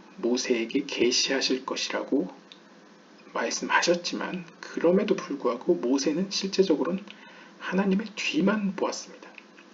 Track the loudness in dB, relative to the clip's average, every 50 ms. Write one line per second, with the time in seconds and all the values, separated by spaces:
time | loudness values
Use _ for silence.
0 | -20 -20 -10 -4 0 0 2 2 2 2 2 2 0 0 -2 -2 -2 -2 0 2
1 | 2 4 4 2 2 2 0 0 0 0 0 0 -2 -4 -4 -4 -4 -4 -4 -4
2 | -2 0 0 0 0 -2 -6 -14 -20 -20 -20 -20 -20 -20 -20 -20 -20 -20 -20 -20
3 | -20 -20 -20 -20 -16 -10 -6 -4 -2 -2 -2 -4 -2 2 2 2 4 4 2 2
4 | 0 -4 -6 -4 -6 -6 -6 -8 -10 -12 -16 -18 -14 -10 -4 2 4 6 6 6
5 | 4 2 0 -2 -2 -6 -6 -4 -2 -2 -2 -2 0 0 0 2 2 2 2 2
6 | 2 2 0 0 -2 -2 -4 -4 -4 -2 2 2 4 4 4 2 2 0 -2 -4
7 | -6 -8 -18 -20 -20 -20 -20 -20 -20 -20 -18 -12 -8 -4 0 0 2 4 2 2
8 | 0 -4 -6 -6 -4 -2 0 2 2 4 2 2 0 -2 -2 -2 -2 -2 -2 -4
9 | -8 -12 -16 -18 -20 -20 -20 -20 -20 -20 -20 -20 -20 -20